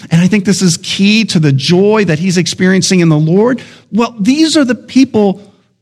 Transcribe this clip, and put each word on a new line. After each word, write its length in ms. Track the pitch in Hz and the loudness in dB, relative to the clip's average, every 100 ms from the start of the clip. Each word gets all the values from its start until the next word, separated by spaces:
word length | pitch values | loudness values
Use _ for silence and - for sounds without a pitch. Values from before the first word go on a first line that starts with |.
| - | -2
and 100 | 165 | 0
I 80 | 180 | 2
think 180 | 208 196 | 0 0
this 180 | 190 | 0
is 140 | 185 165 | 0 -2
key 440 | - - 196 214 220 | -6 -2 0 2 0
to 140 | 175 | 0
the 120 | 151 | 0
joy 540 | 135 135 175 202 220 190 | 0 0 0 2 2 0
that 120 | 151 | -2
he's 200 | 190 180 | -2 -2
experiencing 640 | 160 - 185 185 175 185 | -4 -2 0 0 0 2
in 80 | 170 | 2
the 100 | 151 | 2
Lord, 420 | 156 185 233 254 - - _ | 2 0 0 -2 -8 -20 _
well, 240 | 202 233 233 | -4 -4 -2
these 380 | 196 285 320 302 | -2 0 0 0
are 80 | 254 | 0
the 80 | |
people 800 | 240 - 254 254 220 202 180 - _ _ _ | -2 -2 0 2 2 0 -2 -10 _ _ _